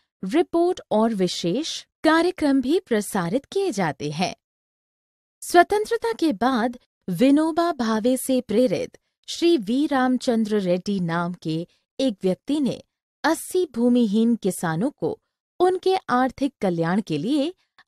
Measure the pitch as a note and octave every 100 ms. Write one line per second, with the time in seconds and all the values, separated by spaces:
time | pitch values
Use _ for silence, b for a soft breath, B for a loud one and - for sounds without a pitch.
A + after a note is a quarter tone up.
0 | _ _ F#3+ C4+ - E4+ F4 F4+ - G#3+
1 | A3+ G#3+ F3+ - F3 G#3 D#4+ - - _
2 | D#4 D#4+ F4 F4+ D4 C#4 B3+ F4 - A3
3 | G3+ G3+ E3+ A#3 - - G4 G3 E3+ -
4 | D3 D3+ F3+ - _ _ _ _ _ _
5 | _ _ _ _ - F4 F4 G#4 G#4+ A4+
6 | A4+ A4+ E4 G#3 B3 C4 B3 B3 _ _
7 | - E3+ C4 C#4+ D#4+ E4 E4+ D#4+ A3+ A3
8 | A3 B3+ - C4 - G#3 B3+ D#3 E2 -
9 | _ _ - - E4+ E4+ F#3+ B3+ D4+ C#4
10 | B3+ B3+ - A3+ G#3+ G#3 F#3 F3+ F#3+ G3
11 | E3+ E3+ F3 F3+ E3 D#3+ E3+ _ _ -
12 | C4+ G3+ F#3 F3+ - D4 B3+ - - _
13 | _ _ C#4+ D#4+ - F#4 F4 A#3 A#3+ B3
14 | A#3 G#3 A#3 A#3 G3 - E3+ D#3+ B3 -
15 | D#3+ - _ _ _ _ F4+ F#4 F#4 F#4+
16 | - B3 C4 - C#4 - G3 E3+ E3 F#3+
17 | - D#3 F3+ D4+ C#4+ - b b